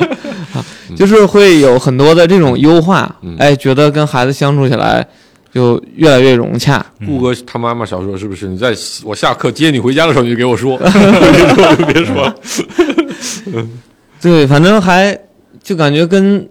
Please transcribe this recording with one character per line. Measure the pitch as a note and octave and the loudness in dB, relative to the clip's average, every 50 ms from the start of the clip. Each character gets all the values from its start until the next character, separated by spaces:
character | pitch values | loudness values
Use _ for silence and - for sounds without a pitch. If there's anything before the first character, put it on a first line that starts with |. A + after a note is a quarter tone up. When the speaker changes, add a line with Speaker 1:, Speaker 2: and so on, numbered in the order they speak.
| F4 D#4+ C4+ - - C#4+ A#3 F#3+ E3 - | -4 -6 -6 -10 -10 -12 -12 -12 -12 -10
Speaker 1:
啊， | F#3+ B2+ - - - - - - | -10 -10 -10 -12 -16 -20 -20 -10
Speaker 2:
嗯。 | - | -4
Speaker 1:
就 | - F#3+ | 0 2
是 | G3 G#3+ A3 G#3 | 4 4 4 4
会 | F3 - G#3 G3+ G3 F3 D3+ | 4 4 4 4 4 4 4
有 | C#3 C3 B2 B2+ | 4 4 2 2
很 | - C#3+ B2+ | 0 0 0
多 | B2+ C#3 D#3 E3 | 2 4 4 4
的 | E3+ E3+ | 4 4
这 | E3+ G3 F#3+ | 4 4 2
种 | D#3+ C3+ B2 B2+ | 2 2 2 2
优 | C3+ D3+ E3+ E3+ | 2 4 4 4
化， | D#3+ F3+ F#3+ D3 - - - _ | 2 2 0 0 -2 -4 -8 _
Speaker 2:
嗯。 | - F2+ E2 - | -16 -10 -4 -2
Speaker 1:
哎， | C3 D3 C#3+ | 0 0 0
觉 | C3 - C3+ C3 | 0 0 0 0
得 | C3+ D3+ D3 | 2 2 0
跟 | C#3 D3+ D3+ | 0 0 -2
孩 | D3 - B2+ B2 | -2 -2 -2 -2
子 | C3 | -2
相 | C#3 - D3+ C#3+ C#3+ | -2 -2 -2 -2 0
处 | C#3+ C3+ B2+ | 0 0 0
起 | C3+ | 0
来 | A2 G#2 G#2+ A2+ A#2+ A#2+ - _ _ _ _ _ _ _ _ | -2 -2 -2 -2 -2 -4 -6 _ _ _ _ _ _ _ _
就 | - B2+ B2 A#2+ A#2+ - - - - | -4 -2 0 0 0 -2 -4 -8 -4
越 | - D#3+ D#3 | 0 2 4
来 | C3+ B2+ | 4 4
越 | C3 C3+ B2+ | 4 4 2
融 | A#2 A#2 G#2+ A#2 A#2+ | 2 0 -2 -4 -4
洽。 | - C#3+ C#3 G#2 - - _ - | -2 -2 -2 -2 -4 -8 _ -14
Speaker 3:
嗯。 | G#2+ | -10
Speaker 2:
顾 | G#2 D3 B2+ | -8 -6 -4
哥 | B2 B2 B2 A#2+ - | -4 -4 -4 -6 -10
他 | - - A#2+ | -12 -10 -6
妈 | A#2 A#2 A#2+ | -6 -6 -6
妈 | A#2 A2+ | -6 -8
小 | F#2+ - F#2 | -8 -8 -8
时 | F#2 G2 | -8 -8
候 | G2 | -10
是 | F#2 G#2 | -10 -10
不 | G#2 F#2+ | -12 -12
是？ | F2 G#2 F#2+ | -10 -10 -10
你 | F#2 F#2 | -8 -4
在 | A#2+ B2 A2 - - - - - - | -4 -4 -4 -6 -8 -14 -16 -14 -12
我 | G#2+ G#2 | -12 -8
下 | - - D3 | -6 -4 -4
课 | A#2+ - - C3 | -4 -4 -6 -6
接 | A#2 - D#3 D#3+ | -4 -2 -2 0
你 | C#3+ B2 | 0 0
回 | G#2+ B2 C3 | -2 -2 0
家 | D3+ E3 | 0 0
的 | E3 | 0
时 | C#3+ C#3+ | 2 0
候 | B2 | 0
你 | A#2+ | -2
就 | A#2+ | -2
给 | A2+ B2 | -2 -2
我 | B2+ A#2+ | -2 -2
说， | G#2 B2 C3+ B2+ B2+ | -2 -2 -4 -4 -2
<laughs> | - F3+ G3 G3+ G3+ G3 G3+ F#3 E3 E3 - E3+ F3+ - C4 B3 F#3+ E3+ D#4+ - E3+ | 0 2 2 4 4 4 4 4 4 4 4 4 4 4 4 4 2 2 2 0 -2
别 | D3+ C3+ E3 E3+ | 0 0 -2 -2
说 | - - D3 | -2 -2 -2
了。 | C3+ C3+ - - - - - - - - - - F4 D4+ - - D4+ C#4 - - - - - - - G3+ | -4 -4 -6 -8 -14 -12 -10 -10 -10 -6 -4 -4 -2 -2 -2 -4 -4 -6 -6 -14 -14 -14 -14 -14 -12 -10
Speaker 1:
<laughs> | D#3+ A2+ A2+ A2+ A#2+ B2 - _ _ _ _ _ _ - | -8 -8 -8 -10 -12 -18 -20 _ _ _ _ _ _ -4
对， | - F3 E3+ D#3 C#3+ | 0 2 2 2 2
反 | C3 C#3+ C#3+ | 2 2 2
正 | E3 F#3 G#3+ A3 | 4 4 2 2
还， | F3 F#3+ F3 F3+ G3 G3+ F3 - - _ _ _ _ _ _ - - | 2 2 2 2 0 0 -2 -6 -12 _ _ _ _ _ _ -16 -10
就 | - G3 | -8 -4
感 | D#3+ D#3 C#3+ | -2 -2 0
觉 | C#3+ D#3 E3+ | 0 0 0
跟 | E3 F#3+ G3 F#3+ G3 G3+ G3 - - | 0 2 2 2 2 0 -2 -4 -8